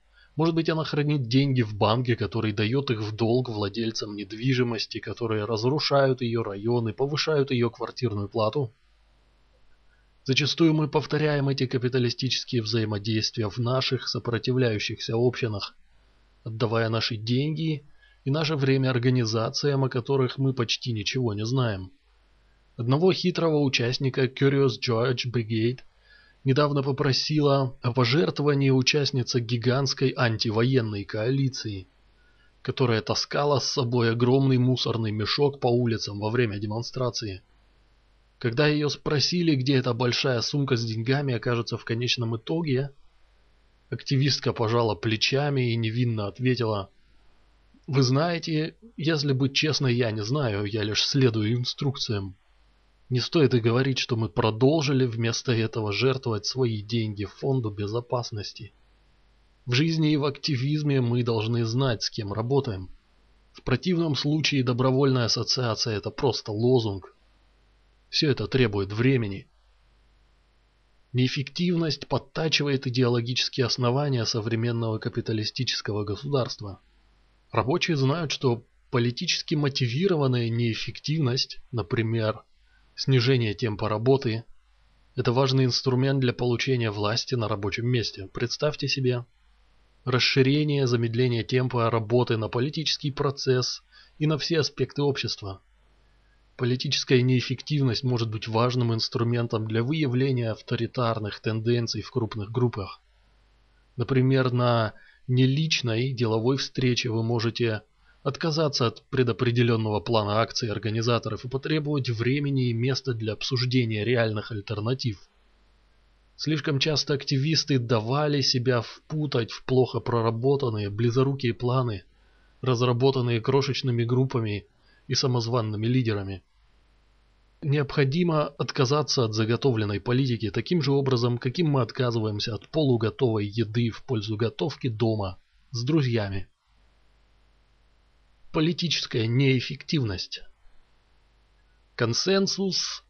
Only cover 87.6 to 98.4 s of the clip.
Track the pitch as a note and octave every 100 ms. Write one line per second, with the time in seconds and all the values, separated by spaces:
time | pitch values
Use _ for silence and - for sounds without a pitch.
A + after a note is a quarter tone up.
87.6 | G2+ A2 A#2+ B2 G2+ - F#2+ - A#2 -
88.6 | A#2+ - C#3 - B2+ B2 B2 _ _ _
89.6 | _ _ _ _ B2 B2 - C#3 C3 D3
90.6 | D3+ C#3+ B2+ A#2+ A#2 A2+ B2+ A#2 G#2 B2+
91.6 | B2+ A#2+ A2+ A#2 G#2 B2 A#2+ A2+ G#2+ A#2+
92.6 | C#3 D#3+ D3 - D3 C3+ C#3 C3+ C3+ B2+
93.6 | B2 - _ - - - D3+ D3+ - E3
94.6 | - - B2+ - C#3+ C3+ A2+ - G2 F#2+
95.6 | _ _ _ _ _ _ _ _ _ -
96.6 | B2 B2+ D3 - - B2+ B2+ B2+ - B2
97.6 | - D3+ C3 G#2 B2+ A#2+ A2+ A2